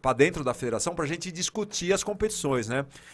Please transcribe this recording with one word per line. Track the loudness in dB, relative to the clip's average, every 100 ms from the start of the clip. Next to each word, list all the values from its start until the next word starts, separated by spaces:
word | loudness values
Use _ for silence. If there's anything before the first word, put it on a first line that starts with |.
pra | 0
dentro | 6 4 4
da | -2
federação | -2 -2 0 -2
pra | -2 -2
gente | -4 -6
discutir | -4 -4 -2 -4 -2 0
as | 0
competições, | 0 -2 -2 0 0 0 0
né? | -2 -4 -10 -20